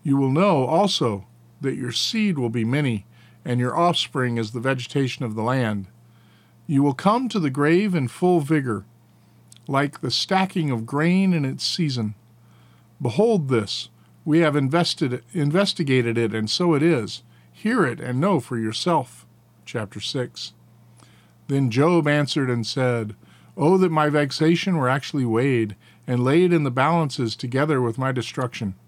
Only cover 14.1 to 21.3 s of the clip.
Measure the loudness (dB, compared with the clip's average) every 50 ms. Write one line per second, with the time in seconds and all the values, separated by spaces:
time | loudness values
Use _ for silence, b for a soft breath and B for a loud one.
14.1 | b b _ 2 2 4 4 4 2 2 0 2 2 0 0 0 -2 -2 -2 -2
15.1 | -2 -6 _ _ -4 -2 -2 2 2 2 0 0 -2 -4 0 2 2 2 2 2
16.1 | 0 0 0 0 0 -2 -2 -2 -2 0 2 2 2 4 4 2 2 2 -2 -6
17.1 | -10 -14 b b b b b b b -6 -4 -2 0 2 0 0 -2 -6 -6 -4
18.1 | -2 0 0 2 0 0 -2 -4 -6 -4 -4 -4 -6 -4 -2 0 0 0 -2 -4
19.1 | -14 -20 -20 _ _ _ _ _ _ _ _ -10 -8 -8 -8 -8 -10 -12 -10 -6
20.1 | -6 -6 -6 -6 -8 -14 -16 -16 _ _ _ _ _ _ _ b b b b b
21.1 | b b b b